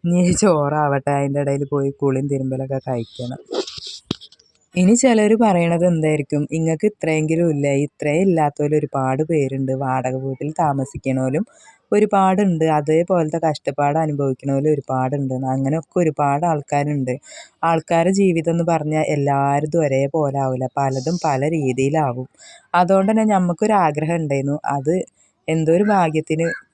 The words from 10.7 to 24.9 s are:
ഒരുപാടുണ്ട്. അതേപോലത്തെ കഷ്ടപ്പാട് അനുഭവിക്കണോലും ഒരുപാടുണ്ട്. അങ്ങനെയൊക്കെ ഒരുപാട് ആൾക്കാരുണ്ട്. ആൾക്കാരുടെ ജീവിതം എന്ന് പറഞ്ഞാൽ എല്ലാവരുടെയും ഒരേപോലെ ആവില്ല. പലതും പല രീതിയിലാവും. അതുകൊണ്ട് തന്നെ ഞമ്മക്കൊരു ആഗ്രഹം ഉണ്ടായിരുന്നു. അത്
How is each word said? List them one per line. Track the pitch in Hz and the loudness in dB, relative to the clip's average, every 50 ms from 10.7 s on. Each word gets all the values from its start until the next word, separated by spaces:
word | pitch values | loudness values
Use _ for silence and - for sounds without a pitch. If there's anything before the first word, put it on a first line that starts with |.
| 139 139 131 - - 139 _ 135 131 131 131 131 131 160 220 _ _ _ - - _ _ _ _ | 0 -2 -4 -6 -8 -8 _ -2 -2 0 -2 -2 -2 -2 -4 _ _ _ -20 -20 _ _ _ _
ഒരുപാടുണ്ട്. | 208 208 208 208 - 196 190 190 190 185 208 190 175 156 160 160 | 2 2 2 4 4 2 4 4 2 2 2 2 2 2 2 2
അതേപോലത്തെ | 156 151 147 147 156 160 175 - 190 175 160 156 151 165 | 2 0 2 2 2 2 2 2 0 0 0 0 -2 -2
കഷ്ടപ്പാട് | 165 160 147 - _ - 139 - 143 143 147 160 | -2 -2 -2 -2 _ -6 -2 0 0 0 2 0
അനുഭവിക്കണോലും | 160 156 147 143 143 135 131 _ - 139 139 135 143 156 | 0 -2 -2 -2 -2 -2 -2 _ -4 -2 -2 0 2 2
ഒരുപാടുണ്ട്. | 151 143 - - 135 131 127 131 139 143 139 131 127 127 135 | 0 0 -2 -4 -2 -2 -2 -2 -2 -4 -4 -4 -4 -4 -4
അങ്ങനെയൊക്കെ | 131 131 135 135 135 147 165 - _ _ 180 | -2 -2 -2 0 -2 -2 -4 -6 _ _ 0
ഒരുപാട് | 175 160 143 - 147 139 139 143 170 | 0 0 0 0 0 0 0 0 0
ആൾക്കാരുണ്ട്. | 175 160 147 143 _ 147 143 143 147 147 143 131 127 123 - _ - - - - _ _ _ - | 0 -2 -2 -2 _ -2 -2 0 0 -2 -2 -2 -4 -4 -6 _ -18 -20 -20 -20 _ _ _ 0
ആൾക്കാരുടെ | 165 165 160 - - 170 165 165 180 190 | 0 0 0 0 0 0 2 2 2 2
ജീവിതം | 196 202 190 170 165 160 170 | 4 2 2 2 2 0 0
എന്ന് | 165 170 170 | 0 0 0
പറഞ്ഞാൽ | 170 165 160 147 151 156 156 156 | 0 0 0 0 -2 -2 -2 0
എല്ലാവരുടെയും | - 156 147 139 143 139 139 139 139 143 143 147 156 147 170 | 0 0 0 0 0 0 2 2 0 0 0 -2 0 0 0
ഒരേപോലെ | 156 143 135 135 139 135 - 165 151 139 135 139 | 0 2 2 0 0 0 0 -2 -2 0 -2 -2
ആവില്ല. | 135 131 131 123 131 123 | -2 -2 -2 -4 -6 -4
പലതും | _ 143 139 135 131 135 127 - 175 170 | _ -2 -2 -2 -2 -2 -4 -4 -4 -2
പല | - 160 139 131 139 156 | -2 -2 -2 0 -2 -2
രീതിയിലാവും. | 170 160 143 131 123 131 135 139 147 160 151 135 120 127 127 - _ _ - - - - _ _ - | -2 -2 -2 -2 0 0 0 0 0 0 -2 -2 -4 -6 -10 -12 _ _ -20 -20 -20 -20 _ _ 0
അതുകൊണ്ട് | 175 180 170 196 190 190 202 | 0 2 4 4 2 2 2
തന്നെ | 214 220 220 | 2 2 2
ഞമ്മക്കൊരു | 214 208 190 180 175 170 - 214 214 214 | 2 2 2 2 0 0 0 0 2 2
ആഗ്രഹം | 202 175 156 147 151 156 151 170 | 4 2 2 0 0 -2 -2 -2
ഉണ്ടായിരുന്നു. | 165 160 147 139 135 135 139 143 151 - | -2 -2 -2 -2 -2 0 -2 -4 -4 -4
അത് | - 139 139 131 151 | -4 -4 -2 -2 -2